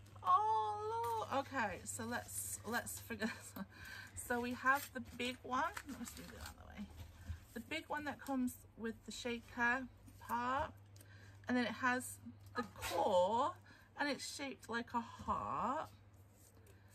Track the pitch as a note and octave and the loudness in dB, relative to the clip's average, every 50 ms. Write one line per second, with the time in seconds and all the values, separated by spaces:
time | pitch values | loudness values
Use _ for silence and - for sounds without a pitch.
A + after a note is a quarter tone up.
0 | - - - - - F4+ F4+ G4 G#4+ G#4+ A4 A4 G#4+ G#4+ G#4 G#4 G#4+ G#4+ A4+ A4+ | -18 -18 -14 0 6 8 8 8 8 6 4 4 4 2 0 -2 -2 -2 0 0
1 | A#4 A#4 - - - - - C4+ C4+ - C#4 C4+ A3+ G3+ F3 - - - - - | 0 0 0 0 0 0 0 0 0 0 0 0 0 0 0 -4 -6 -6 -6 -4
2 | A3+ A3+ A#3+ - - - - - - - - - - G#3 A#3 A#3 - - - - | -4 -4 -4 -4 -4 -6 -6 -6 -4 -4 -6 -6 -4 -2 -2 -2 -2 -2 -6 -8
3 | - - A3+ G3+ G#3+ A3+ - - - - - F#3+ G3 - - - - - - - | -6 -6 -4 -2 0 -2 -2 -4 -10 -10 -8 -8 -8 -10 -10 -14 -14 -12 -10 -10
4 | - - - - - - B3 A#3+ A#3+ B3 B3 A#3 - B3+ C4+ C#4 - - - B3+ | -12 -10 -10 -6 -2 0 2 2 2 0 0 2 6 6 6 6 4 -2 -6 -8
5 | A#3+ - - - A#3+ B3 B3+ - - B3+ B3 C4 D#4 E4+ F#4+ - - D4 C4+ A#3 | -8 -8 -4 -2 -2 -2 -2 -4 -4 -2 0 2 2 2 0 -4 -8 -8 -8 -6
6 | A#3 - - - B3+ - - - - - - - - - - - G#3 - - - | -6 -8 -8 -10 -12 -12 -12 -12 -12 -12 -12 -12 -16 -14 -12 -10 -10 -10 -10 -12
7 | - - - - - - - - - - - A#3 A3+ - D4 D#4+ D#4+ - D4+ D4 | -14 -14 -14 -12 -8 -8 -8 -8 -10 -10 -10 -10 -6 -4 -4 -4 -2 -2 -2 0
8 | D4+ C#4+ A#3+ - - - C#4 C4 B3 B3 - - - - - - G#3+ A3+ A3 - | 0 -2 -2 -2 -2 0 2 4 2 2 0 -4 -10 -16 -8 -4 -4 -4 -4 -4
9 | - - G#3 - - A#3+ A#3+ A#3 A#3 - - B3 A#3+ A#3 B3 C4+ C4 A#3+ - - | -8 -10 -8 -4 -2 -2 -2 -4 -4 -4 0 4 4 6 4 4 0 -4 -10 -14
10 | - - - - - - A3+ A#3+ A#3+ B3 C4 C#4+ D#4 - - - - - - - | -18 -18 -18 -12 -6 -2 0 0 2 2 2 2 2 0 -4 -10 -18 -18 -18 -18
11 | - - - - - - - - - - B3 B3 A#3+ G#3+ A3+ - - B3 B3 B3+ | -18 -18 -18 -18 -18 -18 -18 -8 -2 2 4 4 4 2 2 2 4 4 4 2
12 | B3+ - - - - A#3+ - - - - - B3 A#3 G3 - - - - - - | 0 -4 -8 -10 -12 -14 -14 -14 -16 -8 -4 -4 -4 -4 -6 -6 -4 0 2 4
13 | - B3+ G3 F3+ F3+ F#3+ A3 A#3 C#4 D#4+ F4+ - - - - - - - - - | 6 8 8 8 8 8 6 6 4 4 2 -2 -10 -20 -20 -20 -20 -10 -4 0
14 | C#4 D4 C4 - - - - - C#4+ C4+ B3+ - - - A3+ A#3 A#3+ - - A#3+ | 0 2 2 0 -2 -6 -6 -4 -4 -4 -6 -6 -6 -2 -2 -2 -2 0 0 0
15 | A#3 A3+ - - - A3+ G3+ - G#2+ G#2 B2+ D3 F#3 A3+ C4+ D#4 - - - - | 0 -2 -4 -4 0 0 2 2 2 0 0 2 2 2 2 0 0 -4 -6 -14
16 | - - - - - - - - - - - - - - - - - - | -20 -20 -20 -20 -20 -20 -20 -20 -20 -20 -20 -20 -20 -20 -20 -20 -20 -20